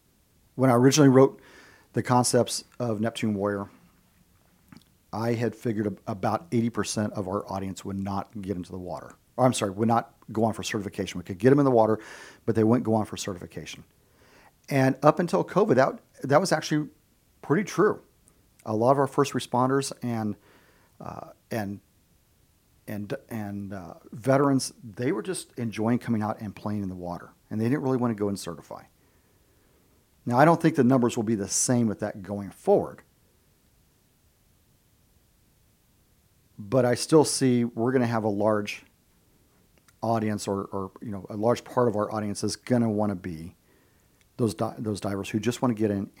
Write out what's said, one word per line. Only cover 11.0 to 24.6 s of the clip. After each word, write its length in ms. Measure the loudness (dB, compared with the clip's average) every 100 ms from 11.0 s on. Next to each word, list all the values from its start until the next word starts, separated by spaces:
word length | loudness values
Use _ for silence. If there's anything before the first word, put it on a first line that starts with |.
| -6 -8
We 60 |
could 140 | -10 2
get 120 | 6
them 80 | 6
in 60 |
the 60 | 6
water, 300 | 6 4 2 -4 -20 -20 -8 -2
but 80 |
they 100 | 2
wouldn't 200 | 4 2
go 100 | 2
on 100 | -2
for 120 | -2 -8
certification. 680 | -10 -10 -14 -14 -14 -16 -20 _ _ _ _ -20 _ _ -2
And 260 | 2 2 6
up 160 | 4 4
until 260 | 2 -2
covid, 300 | 0 0 4
that, 260 | 4 2 -2 _ -12
that 180 | 0 2
was 120 | 2
actually 360 | -2 -2 -4 -4 -12 _ _ _ _
pretty 220 | -2 -2
true. 360 | 0 0 0 0 -10 _ _ _ _ _
A 100 | -6
lot 180 | 2 4
of 60 | 4
our 100 | 2
first 240 | 0 0
responders 600 | -2 -2 0 2 0 -2 -8
and, 340 | -6 -4 -4 -6 _ _ _ _ _ -16
uh, 300 | -14 -14 -16 -20 _
and, 300 | -6 -6 -10 _ _ _ _ _ _ _ _ _ _ -12
and, 260 | -10 -8 -10 -8
and, 460 | -10 -8 -10 -10
uh, 200 | -12 -14 -18 -18
veterans, 600 | -4 2 4 4 2